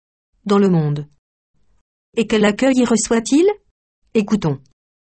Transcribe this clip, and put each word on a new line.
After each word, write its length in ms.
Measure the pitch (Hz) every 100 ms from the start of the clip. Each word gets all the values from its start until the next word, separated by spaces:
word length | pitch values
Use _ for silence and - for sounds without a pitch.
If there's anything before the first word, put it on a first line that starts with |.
| _ _ _ _ 202
Dans 120 | 202
le 100 | 196
monde. 380 | 170 151 147 147 _ _ _ _ _ _ _ _ _ _ 233
Et 100 | 220
quel 180 | 214
accueil 340 | 208 208 262 254
y 60 |
reçoit-il ? 640 | 233 220 - 233 226 277 392 415 _ _ _ _ _
Écoutons. 460 | 226 208 214 160 135 _ _ _ _